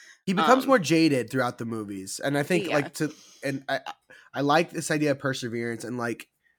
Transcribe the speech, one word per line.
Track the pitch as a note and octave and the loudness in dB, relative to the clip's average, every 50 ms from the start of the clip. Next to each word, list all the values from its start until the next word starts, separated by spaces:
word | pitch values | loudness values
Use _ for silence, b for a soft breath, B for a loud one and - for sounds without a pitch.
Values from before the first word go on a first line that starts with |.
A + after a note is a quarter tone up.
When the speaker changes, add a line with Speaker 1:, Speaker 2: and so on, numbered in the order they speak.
| B B B B B | B B B B B
Speaker 1:
He | - G3 | -2 2
becomes | F3 D#3+ D3+ B3+ C4 B3+ | 4 6 6 6 4 4
Speaker 2:
Um, | |
Speaker 1:
more | C4 C4 A#3+ | 4 2 4
jaded | D#3+ C3 E3 D#3+ E3 D#3+ C#3 B2+ A#2 G#2+ | 4 4 4 4 6 4 4 2 -2 -2
throughout | - C3 B2+ B2 A#2+ | -2 0 0 0 -2
the | - A#2+ | -4 -8
movies. | A2+ A2+ A2+ A2 G2+ G2+ G2 F#2+ F#2+ - - | -6 -6 -6 -6 -6 -8 -10 -8 -10 -10 -6
And | - C#3 C#3+ | -4 -2 0
I | C#3+ D3 | 0 0
think, | C#3+ F#3 F3+ G3 | 0 0 0 0
Speaker 2:
Yeah. | D#3+ C#3 | 0 0
Speaker 1:
like, | D3 C#3 E3+ - | 0 -2 -2 -4
to, | - D#3 D3 - - - - - - - | -4 -4 -4 -6 -10 -20 -20 -16 -8 -6
and | C#3 C#3 C3 - - | -6 -6 -6 -6 -4
I, | C3+ - - - - _ _ _ B B B B - | -6 -6 -6 -8 -16 _ _ _ B B B B -6
I | B2+ | -2
like | C#3 C#3+ D3 E3 F3+ F3 | 2 4 4 4 2 0
this | - E3+ - - | -4 -6 -4 -2
idea | E3+ D3+ D3+ D3 | 0 0 2 0
of | C#3 C#3 | 0 0
perseverance | - C3+ C3 - C3 A#2+ A2+ A#2+ A#2 A#2 A#2 A#2 A#2+ | -2 -4 -4 -4 -6 -6 -4 -4 -4 -4 -6 -6 -8
and, | A2 B2 | -8 -6
like, | A#2+ A#2 A#2 A2+ - - _ _ _ _ _ _ | -4 -4 -4 -6 -6 -10 _ _ _ _ _ _